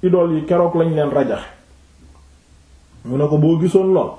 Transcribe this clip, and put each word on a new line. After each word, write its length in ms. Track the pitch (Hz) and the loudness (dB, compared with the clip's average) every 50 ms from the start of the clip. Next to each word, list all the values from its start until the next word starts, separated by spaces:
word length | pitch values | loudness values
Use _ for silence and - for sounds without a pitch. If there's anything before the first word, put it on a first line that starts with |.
idole 320 | - 185 175 185 170 170 160 | 0 2 2 2 2 2 0
yi, 120 | 156 147 | -4 -2
keroog 280 | - 175 175 175 170 170 | -2 0 0 0 0 0
lañ 200 | 170 165 165 160 | 0 -2 0 0
leen 160 | 156 147 143 135 | -2 -2 -2 0
rajaxe. 320 | 147 135 117 107 - - - - - _ _ - _ _ _ _ _ - - - - _ _ _ _ _ _ - - _ _ - - _ _ _ - - | -2 -2 -2 -4 -8 -10 -16 -20 -20 _ _ -20 _ _ _ _ _ -20 -20 -20 -20 _ _ _ _ _ _ -20 -20 _ _ -20 -20 _ _ _ -20 -14
Mu 120 | 113 123 135 | -8 -4 -2
ne 100 | 147 147 | -2 0
ko, 100 | 151 151 | 2 2
"Boo 220 | 151 160 165 160 | 2 2 2 2
gisoon 340 | 170 185 175 196 190 190 190 | 0 2 2 2 2 4 0
lool 180 | 170 120 - - | 0 0 -2 -8